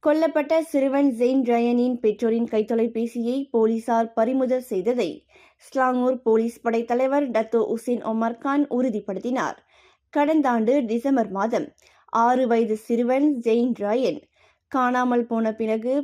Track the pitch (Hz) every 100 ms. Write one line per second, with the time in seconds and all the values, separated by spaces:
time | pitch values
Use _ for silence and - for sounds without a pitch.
0 | 311 302 320 311 285 320 320 285 269 269
1 | 285 226 240 262 240 233 233 240 247 240
2 | 214 208 233 233 226 220 214 226 226 226
3 | 233 240 233 262 277 233 220 226 220 233
4 | 226 226 226 262 254 254 247 196 185 247
5 | 185 - _ _ _ _ - 269 254 254
6 | 247 254 233 220 226 233 240 226 233 240
7 | 262 277 285 220 226 233 220 226 - 240
8 | - 220 226 233 277 277 285 247 254 208
9 | 202 190 226 254 156 - _ _ _ _
10 | _ 294 294 320 269 233 220 285 233 233
11 | 277 269 220 190 214 226 - _ _ _
12 | _ 226 233 254 254 233 226 214 - 233
13 | 240 262 294 277 233 226 247 233 202 226
14 | 240 156 _ _ _ _ _ 269 247 247
15 | 247 240 233 226 220 220 220 220 233 269